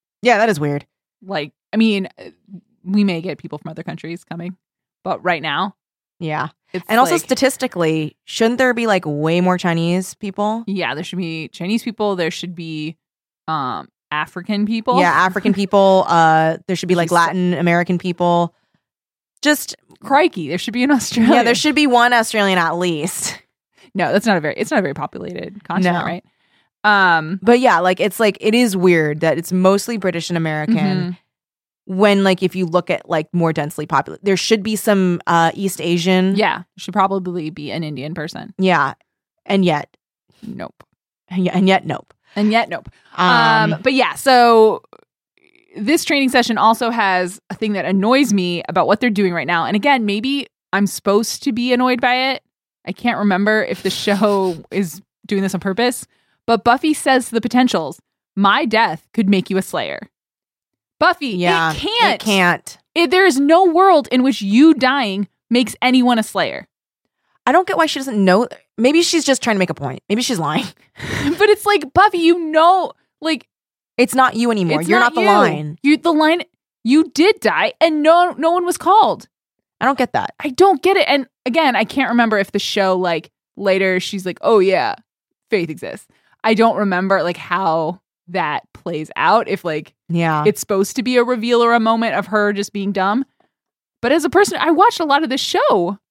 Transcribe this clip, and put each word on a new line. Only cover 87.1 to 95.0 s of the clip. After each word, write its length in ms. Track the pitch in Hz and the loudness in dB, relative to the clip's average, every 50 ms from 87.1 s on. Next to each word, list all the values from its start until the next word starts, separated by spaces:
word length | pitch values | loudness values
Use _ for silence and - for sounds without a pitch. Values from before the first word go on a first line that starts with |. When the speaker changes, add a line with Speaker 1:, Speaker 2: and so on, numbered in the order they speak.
| 196 185 151 | 0 0 0
Speaker 2:
like, 140 | 175 170 - | -2 -4 -6
how 640 | - - 180 185 190 175 160 165 160 156 180 185 _ _ _ _ _ - | -6 -4 -4 -2 0 0 0 0 -2 -4 -6 -8 _ _ _ _ _ -10
that 340 | 175 190 165 151 147 - - _ - | -6 -4 -4 -4 -4 -6 -8 _ -20
plays 360 | - - 175 170 151 156 - - | -16 -10 -8 -8 -8 -8 -8 -4
out. 320 | - 143 165 202 233 - - | -2 2 2 2 2 2 0
If, 180 | 170 160 - | -4 -6 -4
like, 300 | 170 156 151 156 - _ _ _ - | -6 -6 -6 -8 -12 _ _ _ -6
Speaker 1:
Yeah. 340 | 170 170 170 165 156 151 151 | -4 -2 0 0 0 0 0
Speaker 2:
it's 140 | 214 208 - | 0 0 -2
supposed 360 | - - 208 190 202 - - - | -2 -4 -2 -2 -2 -2 -4 -6
to 60 | 208 | -4
be 140 | 247 254 247 | 0 0 0
a 60 | 240 | 0
reveal 400 | 240 247 226 214 240 240 233 233 | 0 0 -4 -2 0 2 2 2
or 100 | 233 233 | 4 2
a 60 | 233 | 2
moment 340 | 220 226 226 226 226 226 139 | 2 0 0 0 -2 -2 -2
of 120 | 190 208 196 | -4 -4 -2
her 260 | 214 214 208 208 202 | -2 0 0 0 -2
just 200 | 196 202 - - | -4 -6 -6 -6
being 180 | 202 196 196 | -6 -6 -4
dumb. 340 | 190 196 185 196 208 254 269 - _ _ _ _ _ _ _ _ _ _ _ _ _ _ - | -2 -2 -2 0 0 -2 -4 -6 _ _ _ _ _ _ _ _ _ _ _ _ _ _ -2
But 80 | 240 | 0
as 120 | 277 339 285 | 0 0 0
a 60 | 311 | 0
person, 280 | - 349 403 - 359 - | 2 2 2 2 0 -2
I 80 | - 311 | -2 0
watched 280 | 330 294 392 466 - | 2 4 4 2 2
a 60 | - | 0